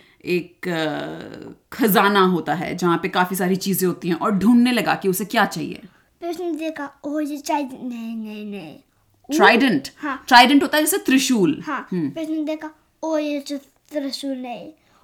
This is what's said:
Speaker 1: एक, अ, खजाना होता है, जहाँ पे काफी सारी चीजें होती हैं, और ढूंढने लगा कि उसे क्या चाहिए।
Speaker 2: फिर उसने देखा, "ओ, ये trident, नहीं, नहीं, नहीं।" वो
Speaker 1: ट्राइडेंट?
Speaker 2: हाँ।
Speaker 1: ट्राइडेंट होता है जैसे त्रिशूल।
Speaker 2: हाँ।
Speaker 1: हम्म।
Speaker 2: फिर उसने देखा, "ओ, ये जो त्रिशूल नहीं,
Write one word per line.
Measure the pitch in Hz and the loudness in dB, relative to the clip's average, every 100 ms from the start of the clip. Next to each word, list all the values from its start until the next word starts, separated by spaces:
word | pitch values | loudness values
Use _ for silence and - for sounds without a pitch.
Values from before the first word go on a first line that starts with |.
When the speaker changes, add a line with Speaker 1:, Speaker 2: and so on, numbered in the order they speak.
| _ _ - | _ _ -4
Speaker 1:
एक, | 180 165 _ 185 | -4 -4 _ -6
अ, | 170 156 147 156 160 107 110 - - _ - | -4 -2 -4 -8 -10 -12 -14 -16 -18 _ 0
खजाना | 220 196 202 202 | 2 4 4 4
होता | 185 180 151 | 4 2 -2
है, | 151 - 180 | -4 -4 -2
जहाँ | 180 165 | 0 0
पे | 185 | 0
काफी | 185 180 190 | 0 -2 0
सारी | 185 190 | 0 0
चीजें | 190 180 185 | -2 0 0
होती | 170 175 | -2 -4
हैं, | 170 | -2
और | 220 | 0
ढूंढने | 202 196 240 247 | 2 4 6 6
लगा | 240 175 147 | 2 0 0
कि | 190 | 0
उसे | 180 214 | -2 -2
क्या | 233 196 | 0 0
चाहिए। | 165 147 - - _ _ _ | -2 -8 -8 -16 _ _ _
Speaker 2:
फिर | 339 | -8
उसने | 330 349 | -6 -6
देखा, | 302 320 311 285 - | -4 -6 -8 -12 -10
"ओ, | 302 302 | -6 -4
ये | 294 294 | -4 -6
trident, | 294 302 269 262 | -4 -4 -4 -8
नहीं, | 247 233 226 226 | -10 -8 -8 -8
नहीं, | 214 214 208 | -10 -10 -10
नहीं।" | 202 160 - _ _ _ _ | -12 -12 -18 _ _ _ _
वो | - 294 | -4 4
Speaker 1:
ट्राइडेंट? | 320 233 269 160 - - | 6 6 4 2 -2 -8
Speaker 2:
हाँ। | 294 254 - | -8 -8 6
Speaker 1:
ट्राइडेंट | 240 247 285 | 8 8 6
होता | 277 302 | 4 2
है | |
जैसे | 302 403 | 0 0
त्रिशूल। | - 262 - 247 175 - 233 | 2 2 4 2 2 0 -4
Speaker 2:
हाँ। | 262 - | -8 -4
Speaker 1:
हम्म। | 185 160 | -2 -2
Speaker 2:
फिर | 269 | -4
उसने | 311 320 | -4 -4
देखा, | 302 311 311 - _ _ | -4 -6 -10 -16 _ _
"ओ, | 320 311 | -4 -2
ये | 302 294 277 | -2 -4 -6
जो | 285 | -10
त्रिशूल | - _ _ 294 277 269 277 262 | -10 _ _ -6 -6 -6 -6 -6
नहीं, | 254 220 175 - _ _ | -8 -12 -14 -18 _ _